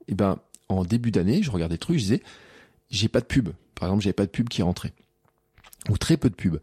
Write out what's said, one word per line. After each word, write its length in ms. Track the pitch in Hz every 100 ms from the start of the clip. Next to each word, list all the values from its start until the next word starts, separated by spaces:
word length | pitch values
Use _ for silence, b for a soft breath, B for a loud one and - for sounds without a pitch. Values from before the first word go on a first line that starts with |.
| -
eh 60 |
ben, 240 | 101 101 - - - -
en 160 | 95
début 260 | 87 120 117
d'année, 320 | 101 90 156
je 80 | 175
regardais 260 | 98 82 82
des 20 |
trucs, 180 | - 170
je 60 |
disais, 200 | 98 123 B B B B B B _
j'ai 180 | 92 110
pas 120 | -
de 40 | -
pub. 240 | - 101 - _
Par 140 | - 90
exemple, 140 | 101
j'avais 100 | 101
pas 140 | 92 101
de 40 |
pub 180 | - 117
qui 100 | -
rentrait. 320 | 90 87 - - _ _ _ _ _ _ - - -
Ou 80 | 101
très 220 | - 165
peu 100 | 131
de 60 |
pub. 240 | - 95 78